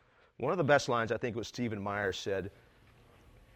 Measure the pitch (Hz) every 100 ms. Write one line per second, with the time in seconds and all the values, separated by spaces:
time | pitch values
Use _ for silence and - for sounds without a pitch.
0 | _ _ - - 123 185 143 143 - 120
1 | 110 113 127 107 104 - 120 104 101 101
2 | 101 - - 98 92 - - - - -
3 | - - - - -